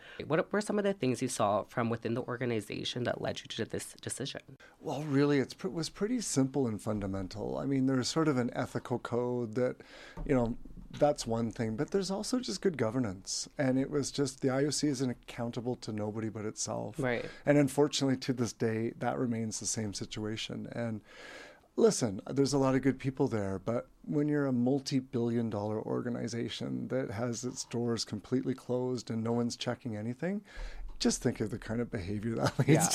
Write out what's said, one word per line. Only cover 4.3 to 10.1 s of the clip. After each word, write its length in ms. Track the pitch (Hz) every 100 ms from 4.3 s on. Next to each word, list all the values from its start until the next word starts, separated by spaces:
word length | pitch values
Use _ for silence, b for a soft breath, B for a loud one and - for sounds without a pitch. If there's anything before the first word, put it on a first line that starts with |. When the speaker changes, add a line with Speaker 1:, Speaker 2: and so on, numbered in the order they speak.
| - - 131 B B
Speaker 2:
Well, 240 | - 131
really, 340 | 151 135 143 143
it's 160 | 120
pr-, 140 | - 190
was 200 | 170 156
pretty 320 | - 208 254
simple 440 | - 143 131 139 120
and 160 | 104
fundamental. 760 | - 107 98 98 95 107 120 -
I 80 | 135
mean, 180 | 135 131
there's 220 | 131 120
sort 200 | - 156
of 100 | 127
an 100 | 120 -
ethical 420 | 127 135 - 120
code 560 | - 120 123 123 113
that, 220 | 113 127 - B B B